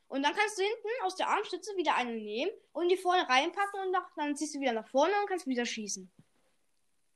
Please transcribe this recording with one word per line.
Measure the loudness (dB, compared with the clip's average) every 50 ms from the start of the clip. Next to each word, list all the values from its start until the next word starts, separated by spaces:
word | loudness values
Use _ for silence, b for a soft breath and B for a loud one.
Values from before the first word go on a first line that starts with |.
| _ -6
und | -2 0
dann | 0 2 2
kannst | 2 0 0 2 0
du |
hinten | 0 0 0 -2 -4 -6 -4 -2 -2
aus | -2 -2
der | -2 0 0
Armstütze | 0 0 -2 -4 -8 -8 -8 -6 -4 -2
wieder | 2 2 2
eine | 2 0 -2
nehmen | -4 -6 -6 -4 -4 -2 -2 -4 -4 b b b
und | b 0 2 2
die | 2 2
vorne | 2 2 2 4 4
reinpacken | 4 4 4 4 2 0 -2 -2 -2 -2 -4
und | -2 0
nach, | 0 0 -2 -4 -6
dann | -4 -2 -2 -2
ziehst | -2 -4 -4 -4
du | -2
wieder | 0 0 0
nach | -2 -2
vorne | 0 4 4 4 6 4 2
und | 0
kannst | 0 -2 -4 -4
wieder | -2 -2 0 -2
schießen. | -2 -4 -6 -6 -8 -8 -10 -12 -16 _ _ -20 _ _ _ _ _ _ _ _ _ _ _ _ _ _ _ _ _ _